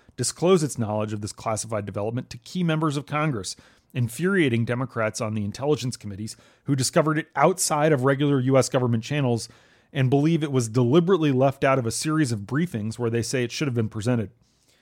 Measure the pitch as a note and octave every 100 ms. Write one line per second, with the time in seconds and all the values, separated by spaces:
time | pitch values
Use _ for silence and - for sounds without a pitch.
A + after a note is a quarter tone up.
0 | _ - B2 - E3+ F#3+ D3 - G#2+ G#2+
1 | G#2+ G#2+ G#2 - A2+ A2 A2+ G#2+ G2+ G2+
2 | G#2+ B2 B2 - - F3+ E3+ D#3 D#3+ C#3+
3 | - D3+ D#3 A2 F#2 - - _ _ C3
4 | A#2 - F3+ G3 C#3+ A#2 A#2 A#2+ C3 A#2
5 | A2 - A2+ A2 G2+ A2 C#3 C#3+ B2 -
6 | G#2 G2 A2 - - _ - C#3 B2 F3
7 | D#3 D3+ - - D#3 F#3 - D3+ D#3 C#3+
8 | C3 C#3 D3 C#3 B2+ C3 B2 C3+ B2 A2+
9 | A2+ D3 C3 A#2 - - _ _ _ C#3+
10 | B2+ C#3 D#3 E3 D3+ C3 A2+ A#2+ A#2+ D#3+
11 | E3+ F3+ D3+ B2+ C3+ - C#3 C3+ A2+ -
12 | D#3 D#3 C3+ A2 G2+ C3+ F3 A2 A2 A2
13 | A#2 A#2 - C3+ A#2+ - D3 A#2 A2 A2
14 | G#2+ A#2+ G2 _ _ _ _ _